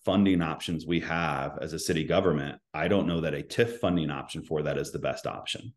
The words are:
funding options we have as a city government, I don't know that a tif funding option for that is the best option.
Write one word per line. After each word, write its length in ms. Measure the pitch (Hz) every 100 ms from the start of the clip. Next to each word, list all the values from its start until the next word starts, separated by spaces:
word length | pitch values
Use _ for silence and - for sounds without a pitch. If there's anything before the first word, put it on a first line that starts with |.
| -
funding 360 | 95 98 90
options 440 | 80 78 - 82 80
we 160 | 85
have 560 | - 82 82 69 69 71
as 120 | 80
a 60 | 78
city 260 | - 82 76
government, 540 | 85 95 73 71 - _
I 140 | 76 85
don't 200 | 101 82
know 140 | 82
that 120 | 80
a 80 | 71
tif 360 | 71 - - -
funding 300 | 92 87 76
option 340 | 69 69 80
for 200 | 78 78
that 140 | 73 71
is 140 | 73
the 80 | 69
best 280 | 67 - -
option. 460 | - - - -